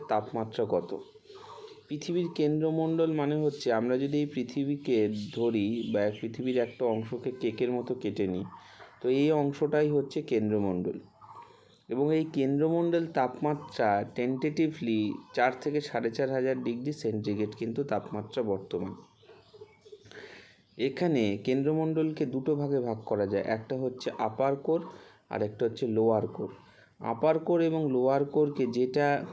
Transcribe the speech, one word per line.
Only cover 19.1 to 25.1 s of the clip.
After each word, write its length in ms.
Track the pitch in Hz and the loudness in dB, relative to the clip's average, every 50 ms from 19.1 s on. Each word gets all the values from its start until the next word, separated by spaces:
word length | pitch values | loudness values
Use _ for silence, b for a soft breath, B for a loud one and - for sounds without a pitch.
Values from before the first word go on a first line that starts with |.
| _ _ - - - - - - - - 427 - - _ _ - - - - B B B B B B B B B B B B _ _ - | _ _ -20 -20 -20 -20 -20 -20 -20 -20 -20 -20 -20 _ _ -20 -20 -20 -20 B B B B B B B B B B B B _ _ -2
এখানে 600 | 117 135 135 - 180 170 156 127 110 101 101 107 | -2 -2 0 0 2 2 4 4 4 2 2 0
কেন্দ্রমণ্ডলকে 880 | - 127 127 139 139 151 156 160 160 160 156 160 160 160 151 151 156 | 0 0 0 2 2 2 2 2 0 0 0 0 0 0 0 -2 -2
দুটো 300 | 127 131 135 131 156 151 | -2 -2 -2 0 0 0
ভাগে 240 | 143 143 139 143 135 | 0 0 0 0 0
ভাগ 220 | 123 120 110 113 - | 0 0 -4 -4 -2
করা 220 | - 113 104 101 98 | -2 0 0 2 2
যায়, 160 | 101 98 - | 2 0 0
একটা 340 | - 110 113 113 - 135 131 | 0 -2 -2 -2 -4 -4 -2
হচ্ছে 340 | 131 127 127 - - 123 - - | -2 -4 -4 -4 -6 -6 -4 -2
আপার 380 | 117 110 110 - 135 139 139 | -4 -4 0 0 0 2 0
কোর 320 | 139 143 - 160 175 170 B B B B B | 0 0 0 0 0 -2 B B B B B